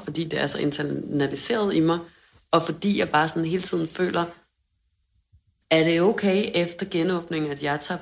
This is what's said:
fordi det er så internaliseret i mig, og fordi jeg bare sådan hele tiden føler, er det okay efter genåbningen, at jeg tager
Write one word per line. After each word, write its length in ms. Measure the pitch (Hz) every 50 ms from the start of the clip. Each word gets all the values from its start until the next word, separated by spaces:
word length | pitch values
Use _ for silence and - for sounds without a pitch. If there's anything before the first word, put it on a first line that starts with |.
| -
fordi 200 | - 147 160 170
det 160 | 156 151 143
er 60 | 143
så 120 | 143 - 143
internaliseret 1160 | 139 147 143 - 151 143 139 139 - - 151 147 139 139 151 - - - 233 226 208 202 175
i 60 | 160
mig, 180 | 160 165 165 170 170 - - _ _ _ _ _ _ _
og 120 | - 165 160
fordi 360 | - 160 160 - 202 202 202
jeg 100 | 208 160
bare 180 | - 151 156 160
sådan 160 | - 170 165
hele 180 | 160 170 190 180
tiden 260 | - - 175 165 160
føler, 360 | - - 185 180 170 175 170 170 - - _ _ _ _ _ _ _ _ _ _ _ _ _ _ _ _ _ _ _ _ _ _ _ _ _ -
er 140 | - 160 160
det 160 | 165 170 165
okay 500 | 175 202 226 - - 202 185 196 214 240 -
efter 320 | 175 175 170 175 - 196 190
genåbningen, 600 | - 170 165 180 185 175 170 - 170 160 151 147 143
at 100 | 139 143
jeg 160 | 147 143 147 147
tager 160 | - 180 175